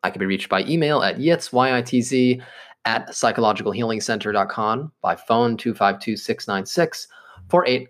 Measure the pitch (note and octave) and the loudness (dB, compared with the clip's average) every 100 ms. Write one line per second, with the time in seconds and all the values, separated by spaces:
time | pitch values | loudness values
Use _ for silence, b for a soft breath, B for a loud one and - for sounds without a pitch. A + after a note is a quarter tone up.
0 | F#2 G2 F#2+ F#2+ - F#2+ - E3 D3+ D3 | -4 -4 -2 -2 -2 -2 0 0 2 2
1 | F#2+ F2 D3 E3+ - B2 C3 B2 A#2+ B2+ | 0 0 0 0 0 0 2 2 0 0
2 | A#2+ C3 B2+ B2 B B B B A2+ A2+ | 2 2 4 2 B B B B -2 -2
3 | - - A#2+ A#2 A2 G#2 G#2 G2 A#2 A2 | -4 -2 0 2 2 2 -2 -2 -2 -2
4 | - A2 G#2 G#2 G2 - G#2+ A2+ D3+ _ | -2 -4 -2 -2 -2 0 -2 -2 -4 _
5 | F#2+ E2+ - A#2 A#2+ A2+ A#2+ G#2 G2 G2 | -4 -4 0 2 2 0 -4 2 2 2
6 | - G#2+ - A2+ - G2 G2 - E3+ - | -4 -6 -4 -6 -4 -4 -2 0 0 -2
7 | - B B B - F3 E3+ B2 | -16 B B B 2 2 4 0